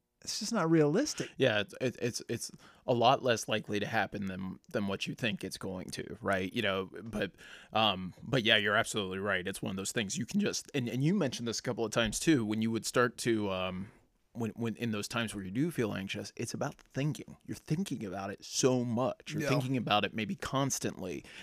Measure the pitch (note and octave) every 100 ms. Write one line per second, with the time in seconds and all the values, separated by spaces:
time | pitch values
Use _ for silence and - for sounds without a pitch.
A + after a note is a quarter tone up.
0 | _ _ - - G#3 A3+ D#3+ E3 D3 F#3
1 | D4 - B2+ - B2+ G#2+ G2 - B2+ -
2 | A#2+ - - A#2 - - - - - A#2+
3 | A#2 B2+ B2 A2+ - A2 - G#2 G2+ A2
4 | F#2+ G#2 F#2+ F#2 F#2+ F#2+ - A#2 G2+ G2
5 | - - A2+ F#2+ F#2 - F#2+ F#2 - -
6 | - - F#2+ F#2+ F#2+ A#2 G2+ F#2+ F#2+ -
7 | A2 G#2 G2 - - - - A2 A2 F#2
8 | F#2 - - C3 A2+ A2 G#2 G#2+ G#2+ A2
9 | F#2+ F#2+ G2+ F#2 F2+ F#2+ A2 F#2+ F#2+ B2
10 | G2 A#2+ - G3+ G#3 - - C#3+ A#2+ B2+
11 | D3 G3+ C#3 A2 A#2 G#2+ - A2+ A2 A#2+
12 | A2 - E3 C#3 G#2+ A2 A2+ A2+ - B2+
13 | A#2+ - B2 A2 G2+ F#2 F#2 F#2 G2+ -
14 | _ _ _ A#2+ A2 - A#2 G2+ A#2 G#2
15 | G2+ A#2 G#2+ G#2 F#2 G#2+ E3 C#3 G#2+ G2+
16 | G2 G#2 G#2 - A2+ - C3+ - _ C3
17 | D3+ - - - - - - D#3 G3 C3+
18 | G2+ F#2+ G2 - - - C3 B2+ B2 A2+
19 | B2+ - - D#3 C#3 C#3+ B2+ C3 - G#2
20 | G2 A2 G2+ - - C3+ C3+ - A2+ -
21 | F#2 C#2+ - -